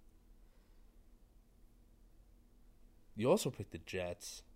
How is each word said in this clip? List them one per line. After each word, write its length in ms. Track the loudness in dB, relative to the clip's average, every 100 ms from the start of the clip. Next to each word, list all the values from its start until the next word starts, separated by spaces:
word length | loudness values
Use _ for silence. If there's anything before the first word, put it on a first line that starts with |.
| -20 -20 -20 -20 -20 -20 -20 -20 -20 -20 -20 -20 -20 -20 -20 -20 -20 -20 -20 -20 -20 -20 -20 -20 -20 -20 -20 -20 -20 -20 -10
you 160 | 4 8
also 200 | 8 8
picked 220 | 0 -4
the 60 | -6
Jets. 640 | -4 0 0 -2 -6 -10 -12